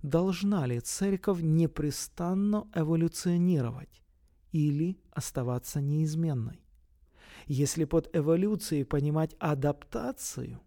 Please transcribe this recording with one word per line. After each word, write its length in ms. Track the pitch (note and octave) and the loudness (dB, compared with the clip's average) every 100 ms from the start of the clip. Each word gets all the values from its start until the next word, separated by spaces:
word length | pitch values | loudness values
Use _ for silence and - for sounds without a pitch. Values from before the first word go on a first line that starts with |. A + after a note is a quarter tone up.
должна 640 | D3 D#3+ F#3 F3+ G3+ G3+ C3 | 2 2 2 2 2 2 0
ли 140 | A#2+ | -2
церковь 600 | - - G3 G3 G3 F3+ | -4 -2 0 0 0 0
непрестанно 1300 | D#3+ D#3 E3 - D3+ C#3 - - F3 F#3+ G3+ G#3 - | 2 4 2 0 -2 -2 -10 -6 -2 0 0 0 -2
эволюционировать 1300 | F3 D#3 E3 E3 - F#3 F3 F3 E3 A#2+ B2 C#3 - _ _ _ _ _ | -2 0 2 2 0 0 2 4 4 0 -6 -12 -20 _ _ _ _ _
или 460 | D#3+ D3 C#3+ E3+ F#3+ _ | 0 2 2 -2 -4 _
оставаться 680 | - - - B2 B2 - D3 | -8 -6 -4 -2 -2 -4 -4
неизменной. 840 | C#3+ D3+ D#3 D#3 E3 C3+ A2+ - _ - _ _ _ _ - - - | 0 0 0 0 0 -2 -4 -8 _ -20 _ _ _ _ -20 -20 -4
Если 380 | C3+ C#3 D#3+ | 0 0 0
под 240 | D3+ E3 D#3+ | 2 2 2
эволюцией 720 | E3+ D3 E3 G3+ G#3+ - D3+ | -2 2 2 2 -2 -2 -2
понимать 520 | C3+ C#3+ C#3+ D3+ D#3+ - | 0 0 0 0 -2 -2
адаптацию 1200 | D#3+ D3 C#3+ C#3+ - A#3 A#3 C4 - - B2 B2 | -2 0 0 -2 -6 -6 -6 -6 -10 -10 -10 -12